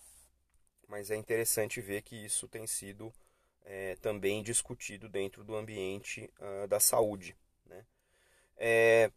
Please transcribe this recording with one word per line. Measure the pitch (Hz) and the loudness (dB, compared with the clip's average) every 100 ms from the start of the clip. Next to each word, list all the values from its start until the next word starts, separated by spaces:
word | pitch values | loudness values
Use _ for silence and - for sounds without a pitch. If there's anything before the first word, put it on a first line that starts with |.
| - - _ _ _ _ _ _ - | -20 -20 _ _ _ _ _ _ -14
mas | 104 101 | -10 -4
é | 107 | -4
interessante | 107 113 113 - 104 - | 0 0 2 0 0 -4
ver | 101 101 | -4 -6
que | - 117 | -6 -12
isso | 104 - - | -6 -6 -6
tem | 113 110 | -10 -6
sido, | - 101 101 110 - _ _ _ _ | -6 -8 -12 -14 -16 _ _ _ _
eh, | - 98 95 92 | -14 -8 -6 -4
também | 113 104 98 107 | -4 -2 0 -2
discutido | 104 120 - 123 - 101 110 | -2 -4 -4 -8 -12 -12 -8
dentro | 98 98 - | -6 -6 -8
do | 107 107 | -10 -8
ambiente, | 110 107 95 98 - - 110 - | -8 -8 -6 -8 -10 -12 -14 -14
ah, | 101 98 101 | -12 -8 -2
da | 104 | 2
saúde, | - 123 110 98 - - _ _ _ | 4 4 2 0 -10 -18 _ _ _
né? | 90 - _ _ _ _ _ _ - | -20 -20 _ _ _ _ _ _ -2
Eh, | 117 117 113 113 107 | 4 8 8 8 6